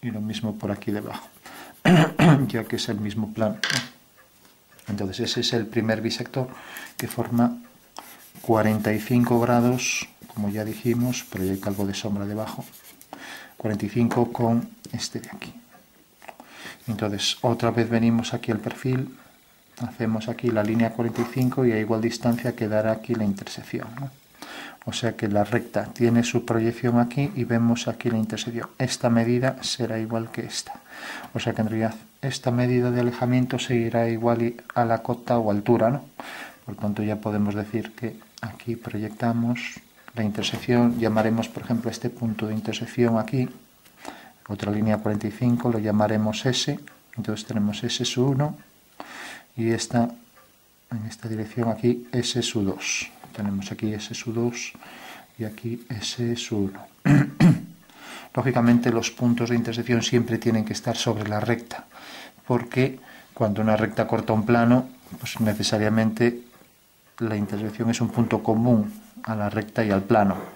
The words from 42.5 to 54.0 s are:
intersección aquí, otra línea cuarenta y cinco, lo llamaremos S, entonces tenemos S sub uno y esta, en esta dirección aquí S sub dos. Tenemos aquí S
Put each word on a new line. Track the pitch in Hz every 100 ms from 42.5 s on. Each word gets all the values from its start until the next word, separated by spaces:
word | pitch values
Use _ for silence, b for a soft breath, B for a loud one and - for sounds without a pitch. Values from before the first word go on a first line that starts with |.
intersección | 107 110 107 117 - 120 113
aquí, | 107 135 127 - _ _ _ B B B B _ -
otra | 104 101
línea | 107 110 107
cuarenta | 107 104 107
y |
cinco, | 104 123 120 123
lo | 113
llamaremos | 107 104 107 107 107 107 135
S, | 123 - 143 - - _ -
entonces | 107 107
tenemos | - 113 104 104
S | 120 -
sub | 120 - 127
uno | 135 147 147 - _ _ _ B B B B B -
y | 113
esta, | 113 - 123 120 - - _ _ _ _ _ _
en | 117 107
esta | - 117
dirección | 110 110 - 117
aquí | 107 123 120 -
S | 123 120 123
sub | 117 117
dos. | 98 - - - - - -
Tenemos | - 104 98 98
aquí | 104 110
S | 107